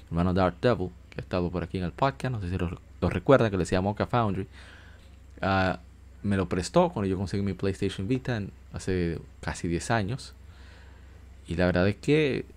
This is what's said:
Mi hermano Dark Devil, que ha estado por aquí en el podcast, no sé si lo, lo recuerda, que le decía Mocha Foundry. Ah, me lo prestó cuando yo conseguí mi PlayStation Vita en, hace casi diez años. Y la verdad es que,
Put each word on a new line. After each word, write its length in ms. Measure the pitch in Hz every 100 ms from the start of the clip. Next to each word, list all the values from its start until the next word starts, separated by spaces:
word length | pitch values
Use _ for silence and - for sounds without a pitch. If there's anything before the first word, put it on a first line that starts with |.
Mi 60 | -
hermano 240 | 82 87
Dark 240 | 90 92 -
Devil, 280 | 123 104 92 - -
que 100 | -
ha 20 |
estado 280 | - 92 87
por 140 | 87
aquí 140 | 82 95
en 60 |
el 80 | 90
podcast, 400 | - 135 135 127
no 100 | 120
sé 80 | 90
si 80 | 90
lo, 220 | 87 90 - -
lo 80 | 90
recuerda, 400 | 90 110 131 113
que 80 | 98
le 60 |
decía 180 | 82 92
Mocha 260 | 98 104 98
Foundry. 400 | 123 107 92 98 - - - - - - - - -
Ah, 380 | 95 95 92 - - - - -
me 120 | 104 98
lo 140 | 90
prestó 400 | 90 87 170 180
cuando 180 | 143 98
yo 100 | 92
conseguí 260 | 98 101
mi 100 | 98
PlayStation 540 | 92 98 92 98 - 98
Vita 300 | 127 131 117
en, 140 | 98 - -
hace 460 | 87 - 92 85 80 - -
casi 260 | - - 90
diez 240 | 85 -
años. 420 | 113 95 131 - - - - - - - - - - - - -
Y 80 | 85
la 100 | 90
verdad 220 | 90 95
es 80 | 107
que, 500 | - 151 147 113 -